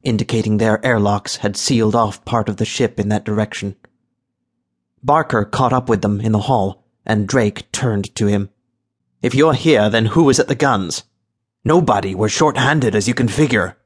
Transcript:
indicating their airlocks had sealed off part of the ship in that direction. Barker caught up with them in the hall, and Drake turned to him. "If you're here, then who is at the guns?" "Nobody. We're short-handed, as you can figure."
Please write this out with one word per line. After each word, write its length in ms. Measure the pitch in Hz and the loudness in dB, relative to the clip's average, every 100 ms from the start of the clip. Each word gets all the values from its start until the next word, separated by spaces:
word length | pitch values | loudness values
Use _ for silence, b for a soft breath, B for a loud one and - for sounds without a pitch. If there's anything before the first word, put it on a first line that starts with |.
indicating 540 | 139 110 107 117 107 107 | -2 -2 -2 -2 0 0
their 260 | 110 107 131 | 2 0 0
airlocks 500 | 117 104 101 - - | 0 2 0 -4 -6
had 200 | 104 98 | -6 -6
sealed 400 | - 120 110 113 | -2 2 2 2
off 280 | 110 - | 0 -2
part 240 | - 117 107 | -4 -2 -2
of 100 | 101 | -4
the 60 | 113 - | -4 -2
ship 240 | 117 - | -4 -2
in 80 | 104 | -2
that 160 | 104 | -2
direction. 500 | - 104 107 - 101 95 _ _ _ _ _ _ _ _ _ _ _ _ | -2 -4 -4 -6 -10 -10 _ _ _ _ _ _ _ _ _ _ _ _
Barker 420 | 127 151 156 117 | 2 2 2 0
caught 280 | 101 - 127 | -2 0 2
up 160 | 127 123 | 0 0
with 140 | 110 | 0
them 180 | 101 101 | 0 -2
in 100 | 110 | 0
the 160 | 107 104 | 0 2
hall, 340 | 123 98 - _ _ | 0 0 -6 _ _
and 220 | - 107 98 | -2 -2 0
Drake 460 | 135 107 - - | 0 0 -2 -12
turned 420 | - 127 104 98 | -6 -2 -2 -6
to 120 | - 104 | -2 0
him. 240 | 101 101 _ _ _ _ _ _ _ | 0 -4 _ _ _ _ _ _ _
"If 120 | 123 | -4
you're 200 | 131 160 | 2 2
here, 360 | 131 165 131 104 | 2 2 4 4
then 160 | 113 110 | 2 0
who 240 | 160 156 | 2 2
is 80 | 135 | 2
at 80 | - | 0
the 80 | 127 143 | 0 0
guns?" 340 | 117 90 - - _ _ _ _ _ | 0 -4 -10 -12 _ _ _ _ _
"Nobody. 500 | - 165 151 104 98 | 0 2 2 0 -2
We're 140 | 95 107 | -2 -2
short-handed, 680 | - 156 127 127 151 127 | 2 0 2 0 2 2
as 140 | 107 113 | 0 -2
you 60 | |
can 120 | 120 123 | 0 -2
figure." 500 | 98 151 120 90 - | 0 0 2 -2 -8